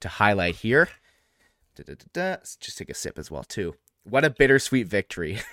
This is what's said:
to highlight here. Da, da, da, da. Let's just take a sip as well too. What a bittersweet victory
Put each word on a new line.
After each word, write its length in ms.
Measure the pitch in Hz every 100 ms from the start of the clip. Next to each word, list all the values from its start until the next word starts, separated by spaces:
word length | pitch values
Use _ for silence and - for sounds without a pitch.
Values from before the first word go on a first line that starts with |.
to 80 | 85
highlight 480 | - 104 98 87 85
here. 320 | 110 139 180 - _ _ _ _ _ _ _
Da, 100 | -
da, 100 | -
da, 100 | 73 _
da. 180 | 170 185
Let's 260 | - - -
just 220 | - -
take 120 | -
a 40 |
sip 240 | - - -
as 120 | -
well 140 | 73
too. 300 | - 110 85 - _ _
What 200 | 104 127
a 60 | 151
bittersweet 580 | 120 135 135 - 131 95
victory 520 | 101 - - 78 104 -